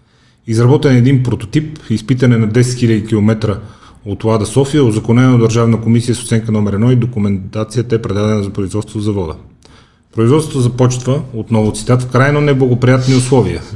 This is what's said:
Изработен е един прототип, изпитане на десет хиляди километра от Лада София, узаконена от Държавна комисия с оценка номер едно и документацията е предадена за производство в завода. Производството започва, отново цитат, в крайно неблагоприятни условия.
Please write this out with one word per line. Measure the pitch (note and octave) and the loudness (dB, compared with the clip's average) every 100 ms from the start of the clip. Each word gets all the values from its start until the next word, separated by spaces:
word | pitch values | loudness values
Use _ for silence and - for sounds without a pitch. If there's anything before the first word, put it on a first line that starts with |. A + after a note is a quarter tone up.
| _ _ _ _ - | _ _ _ _ -4
Изработен | A2 A#2+ D3+ D3 | 2 4 4 4
е | B2+ | 4
един | A#2+ C#3 | 4 2
прототип, | B2 G#2 - D3 D3+ - - | 0 -4 -4 -4 -4 -12 -6
изпитане | A2 - B2+ C3 A2+ | -6 -4 0 2 2
на | A2 | 2
десет | A2 B2 - | 2 0 0
хиляди | A#2 A2 - | 0 0 0
километра | A2 G#2 A2 G#2 G2 - - - - G#2+ | 0 2 0 -2 -6 -10 -20 -20 -18 -10
от | G2 | -6
Лада | A2+ A2+ G2+ | -2 0 0
София, | C3 C#3 D3+ | 0 0 2
узаконена | A#2+ G#2+ G#2 A#2+ C3 | 2 0 0 2 4
от | B2+ | 4
Държавна | A2+ A2+ A#2 A2+ | 2 2 2 0
комисия | A2+ A#2 A2+ | 2 0 0
с | A2+ | -4
оценка | - A2+ A2 | -2 -2 0
номер | G#2+ G#2 | -2 0
едно | G2 A#2+ | 0 2
и | B2+ | 2
документацията | B2 A2 G2+ G2 F#2+ G#2+ G#2+ A#2+ A#2 | 0 -2 -2 -2 -6 -8 -6 -4 -2
е | A2+ | -2
предадена | F#2+ G2+ G#2+ G#2+ | -2 -2 0 -2
за | G2 | -4
производство | G2+ G2 G#2 - A2 | -6 -6 -6 -6 -6
в | |
завода. | G#2 G2+ E2+ D#2 - _ _ - _ _ _ | -4 -4 -6 -10 -18 _ _ -20 _ _ _
Производството | - A2+ D3+ D#3+ C3+ | 0 2 2 0 -2
започва, | A#2+ - B2+ - - C3+ - | -2 2 0 0 -4 -4 -4
отново | A2+ G#2 A2+ G#2+ | -10 -2 0 0
цитат, | G#2 - B2+ | -2 -2 -2
в | B2+ | 0
крайно | B2 C3+ D3 | 0 2 2
неблагоприятни | D3 C3 C3 B2 B2 C3 B2+ | 2 2 2 2 2 2 2
условия. | C3 B2 C3+ F#2+ D#2+ - | 0 2 2 2 -4 -8